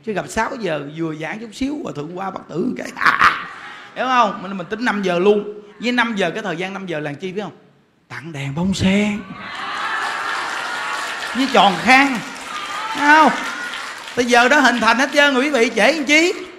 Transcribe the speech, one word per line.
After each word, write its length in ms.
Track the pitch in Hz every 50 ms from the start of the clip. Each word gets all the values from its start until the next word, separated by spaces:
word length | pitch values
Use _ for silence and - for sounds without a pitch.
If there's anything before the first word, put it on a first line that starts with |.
| _
Chứ 80 | 220
gặp 120 | 208 180 160 -
sáu 220 | - 220 226 - 277 254
giờ 280 | 214 175 156 143 143 143 151
vừa 180 | 160 165 160 156
giảng 240 | 151 156 151 180 220
chút 120 | 233 220
xíu, 260 | 196 - 262 269 294 294
Hòa 100 | 339 - 139
Thượng 220 | 143 143 160 180 180
qua 120 | 190 190
Phật 120 | - - - -
tử 160 | 143 160 208
một 100 | 254 -
cái. 120 | - - - -
<laughs> 360 | - - - - - 196 175 - - - - - - - - - - - - -
Hiểu 120 | - 233
không? 360 | 262 254 247 233 202 180 -
Mình, 140 | 175 190 196
mình 100 | 190 175
tính 180 | - 220 214 247
năm 180 | 240 202 202
giờ 160 | 196 185 175 175
luôn. 440 | 185 208 214 208 202 - - - - - - -
Với 120 | 190 240
năm 220 | 247 247 240 233 226
giờ, 140 | 196 185 165
cái 120 | 151 165
thời 140 | 185 196 160
gian 160 | 165 185 190
năm 140 | 196 190 190
giờ 140 | 170 165 151
làm 140 | 151 147 143
chi 180 | 139 190 185
biết 100 | 175 208
không? 140 | 208 165 - - _ _ _ _ _ _ _ _ _ _
Tặng 240 | 123 120 135 165
đèn 220 | 156 139 139 139 139
bông 200 | 160 180 196 185
sen. 460 | - - 190 190 202 208 208 208 214 - - - - - - - - - - - - - - - - - - - - - - - - - - - - - - - - - - - - - - - - - - -
Với 120 | 240 269 -
tròn 220 | - 208 185 202 185 160
khăn. 360 | 160 214 254 269 277 277 262 202 - - - - - - - - - - - - - -
Thấy 160 | - - 285 294
không? 240 | 302 320 311 262 - - - - - - - - - - - - - - - - -
Tới 80 | 247 254
giờ 240 | 240 240 233 240 254
đó 120 | 285 302
hình 200 | 262 262 247 240
thành 180 | 220 220 233 226
hết 120 | 277 277
trơn 220 | 269 294 285 285 277
rồi 100 | 247 269
quý 60 | 302
vị, 200 | 285 240 226 220 202
trễ 180 | 208 202 254
làm 120 | 311 330 269
chi? 280 | 247 294 311 330 359 415 - - - -